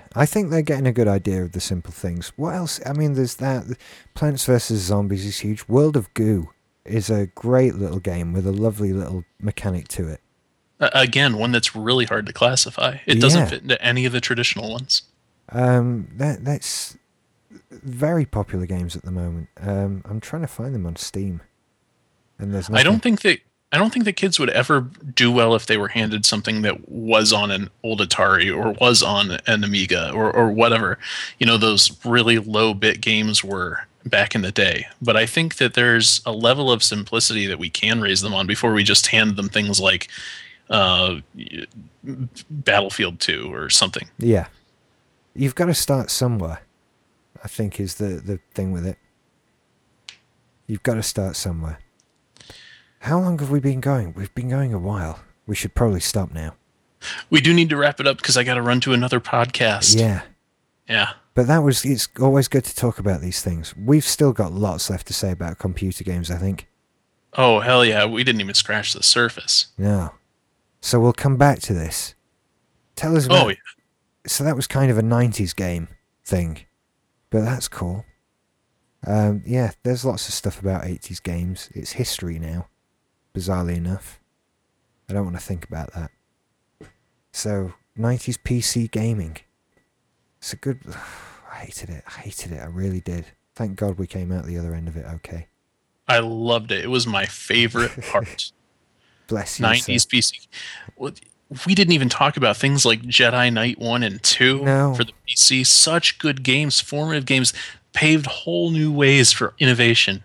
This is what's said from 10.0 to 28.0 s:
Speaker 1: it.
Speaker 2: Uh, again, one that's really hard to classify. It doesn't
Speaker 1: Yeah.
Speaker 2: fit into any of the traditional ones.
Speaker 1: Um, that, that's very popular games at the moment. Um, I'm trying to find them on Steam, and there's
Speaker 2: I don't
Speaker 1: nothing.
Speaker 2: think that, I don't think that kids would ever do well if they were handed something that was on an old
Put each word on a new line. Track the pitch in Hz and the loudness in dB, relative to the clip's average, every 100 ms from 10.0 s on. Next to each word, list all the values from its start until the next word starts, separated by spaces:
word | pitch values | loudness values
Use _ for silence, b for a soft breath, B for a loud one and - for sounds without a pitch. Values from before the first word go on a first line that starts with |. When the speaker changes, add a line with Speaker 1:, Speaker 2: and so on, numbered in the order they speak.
| 80 | -8
Speaker 1:
it. | 78 _ _ _ _ _ _ | -8 _ _ _ _ _ _
Speaker 2:
Uh, | 143 135 | 0 4
again, | 127 131 143 107 | 2 4 2 2
one | 117 | 2
that's | 120 - 113 | 2 0 -2
really | 110 127 113 | 0 2 2
hard | 107 104 | -2 -4
to | |
classify. | - 123 127 - - 127 139 - | 0 2 2 -2 -2 -4 -4 0
It | 113 | 4
doesn't | 139 170 | 6 6
Speaker 1:
Yeah. | 101 | 4
Speaker 2:
fit | - | -2
into | 131 127 120 | -2 0 2
any | 120 127 | 0 0
of | |
the | 123 | -2
traditional | - 117 120 98 110 | -2 -2 -2 -2 -6
ones. | 117 135 - - _ _ _ - | -10 -4 -4 -4 _ _ _ -8
Speaker 1:
Um, | 120 123 123 120 117 - 110 | 0 2 4 2 -2 -6 -4
that, | 147 - | -4 -2
that's | 135 147 - - - - _ _ _ _ _ - _ | -4 -4 -4 -8 -10 -14 _ _ _ _ _ -20 _
very | - 135 123 147 170 135 | -16 -12 -4 -2 0 0
popular | 107 98 92 90 | -2 -4 -4 -4
games | 90 87 87 | -4 -6 -8
at | |
the | - | -8
moment. | 90 87 85 80 - | -6 -4 -6 -10 -10
Um, | 98 98 98 98 98 | -6 -4 -4 -6 -8
I'm | 107 | -10
trying | - 160 | -8 -8
to | 160 | -8
find | - 127 | -8 -8
them | 123 87 | -6 -6
on | 85 | -8
Steam, | - 98 98 85 - _ _ _ _ _ _ _ _ - | -8 -6 -6 -6 -12 _ _ _ _ _ _ _ _ -10
and | 101 98 | -6 -4
there's | 90 | 0
Speaker 2:
I | 113 | 2
don't | 160 220 | 4 4
Speaker 1:
nothing. | 247 208 | 2 2
Speaker 2:
think | |
that, | 202 160 - _ _ | 2 0 -2 _ _
I | 147 | 2
don't | 220 | 2
think | 247 208 | 2 0
that | |
kids | - 190 165 | 0 0 2
would | 131 | 2
ever | - 131 143 | 2 4 2
do | 127 - 147 - 120 | 0 -8 -6 2 4
well | 120 117 113 | 6 6 4
if | - | 4
they | 107 | 0
were | 101 | 0
handed | 113 107 107 104 | -2 0 2 2
something | 110 107 107 | 2 -2 -2
that | 104 - - | 0 -2 -8
was | 117 113 110 107 | -10 2 4 4
on | 104 104 | 2 0
an | 98 98 - | -2 -6 -8
old | 113 107 | -6 -4